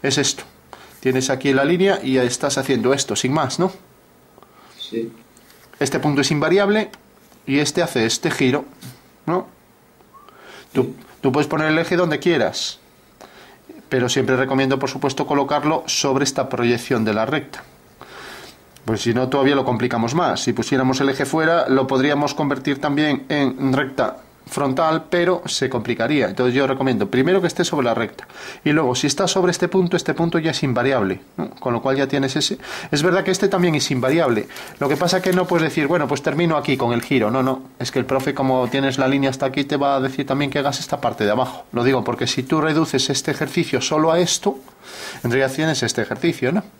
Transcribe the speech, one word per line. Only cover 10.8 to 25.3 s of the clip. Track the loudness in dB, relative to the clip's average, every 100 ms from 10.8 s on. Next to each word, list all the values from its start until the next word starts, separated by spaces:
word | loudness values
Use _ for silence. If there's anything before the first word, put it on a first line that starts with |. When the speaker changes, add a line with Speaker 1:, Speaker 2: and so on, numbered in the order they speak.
Speaker 2:
Sí. | -2 -6 -20 -2
Speaker 1:
tú | 0
puedes | 0 0
poner | 0 2
el | 0
eje | 2 0
donde | 0 2
quieras, | 2 2 0 -2 -8 -10 _ _ _ _ -20 -20 -20 -20 -20 -20 -4
pero | -2 0
siempre | 0 2 2
recomiendo, | 2 2 2 0
por | -2
supuesto, | -2 -4 -2 -2
colocarlo | 0 0 0 0 -2 -2
sobre | -2 0 0
esta | 0 -2 -4
proyección | 0 0 0 0 0 2
de |
la | 0 0
recta. | -2 -4 -16 -20 -20 -20 -20 -20 -18 -18 -18 -20 -20 -20 -12 -4
Pues | -2
si | 0
no, | 0 0
todavía | 2 4 4
lo | 2
complicamos | 0 0 0 0
más. | 0 0 0
Si | -2
pusiéramos | -2 0 2 2 2
el | 0
eje | 0 -2
fuera, | 0 2 2 4
lo | 2 2
podríamos | 2 2 2 0 -2
convertir | -2 -2 -2 -2
también | -2 0 0 0 -2
en | 0 0 0 0
recta | 0 0 -2 -2 -4 -20 -20 -12
frontal, | -4 -2 2 2 0 0
pero | 0 2